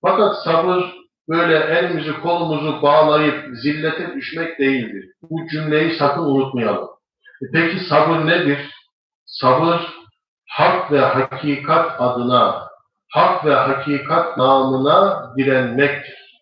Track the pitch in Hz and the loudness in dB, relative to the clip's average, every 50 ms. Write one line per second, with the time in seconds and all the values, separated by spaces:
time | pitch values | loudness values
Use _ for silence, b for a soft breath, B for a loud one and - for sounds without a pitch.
0 | - 175 - - 208 - - - - 160 165 - - 180 180 180 180 - - - | 2 0 2 2 2 0 0 -4 -4 0 0 2 2 2 0 0 -2 -4 -8 -16
1 | - _ _ _ _ - 160 165 170 165 160 156 - 156 165 170 180 175 170 156 | -20 _ _ _ _ -4 -2 0 2 2 2 2 2 2 0 0 0 0 -2 -4
2 | 147 151 143 - 165 170 170 170 170 160 156 143 147 156 143 - 147 143 147 156 | -4 -6 -8 -6 -2 -2 -2 -2 0 -2 -2 -2 -2 -4 -4 0 2 4 6 6
3 | 156 156 151 151 151 151 147 - - 135 123 113 120 147 151 156 156 160 - - | 6 4 4 2 2 0 -2 -4 -10 -12 -14 -6 -4 -4 -4 -2 -4 -6 -4 -4
4 | 180 180 135 139 - - - 165 165 165 - - 139 135 135 131 113 107 104 98 | -8 -8 -8 -10 -12 -10 -8 -8 -8 -8 -4 0 0 2 2 0 -2 -6 -8 -12
5 | - - _ _ - 165 160 160 160 - 151 156 156 151 151 151 156 165 - - | -14 -16 _ _ -14 -8 -8 -8 -8 -6 -8 -6 -4 0 0 0 2 0 0 0
6 | 143 143 143 147 165 147 135 135 131 135 - 123 113 104 104 104 - - - _ | 0 0 0 0 0 0 2 2 0 0 -2 -4 -2 -2 -2 -4 -6 -10 -16 _
7 | _ _ _ _ b b b b 131 123 143 165 165 165 180 185 - - 151 151 | _ _ _ _ b b b b -14 -2 0 0 0 0 -2 -4 -4 0 2 2
8 | 156 165 165 160 156 160 170 175 - 139 143 139 - - - - _ _ _ _ | 4 4 0 0 2 0 0 2 2 0 -2 -2 -6 -12 -16 -20 _ _ _ _
9 | _ _ _ _ _ - - - - 127 - 147 156 170 170 170 170 - - - | _ _ _ _ _ -20 -12 -2 2 2 4 4 2 2 0 0 -4 -8 -14 -18
10 | - _ _ _ _ _ _ _ _ _ - - - - - - - 135 147 139 | -20 _ _ _ _ _ _ _ _ _ 0 2 2 2 2 0 -2 0 2 2
11 | 131 - - 131 127 - - - - 147 143 135 - 143 156 165 165 165 - - | 2 2 2 0 -2 -4 -6 -8 -4 -4 -4 -4 0 0 2 2 2 0 -2 -2
12 | 123 123 123 123 120 123 123 120 117 - - 104 - - - _ _ _ _ _ | -2 -2 -2 -2 -2 2 2 4 4 2 0 -4 -8 -14 -18 _ _ _ _ _
13 | _ _ - 151 - - - - 151 151 139 135 135 135 135 135 135 143 143 135 | _ _ 0 2 2 4 2 0 2 2 2 2 2 0 -2 -2 -2 -4 -4 -4
14 | 139 139 160 170 - - - - 127 135 135 135 131 131 131 131 135 143 160 190 | -2 -2 0 0 0 -2 -2 0 2 4 4 4 4 2 0 0 2 4 4 4
15 | 196 196 - - - - - 135 135 135 135 127 123 117 117 131 143 143 - - | 4 2 0 -4 -8 -10 -4 -2 0 2 2 2 0 -2 0 0 0 0 0 -4
16 | - - - - - - _ _ | -10 -14 -20 -20 -20 -20 _ _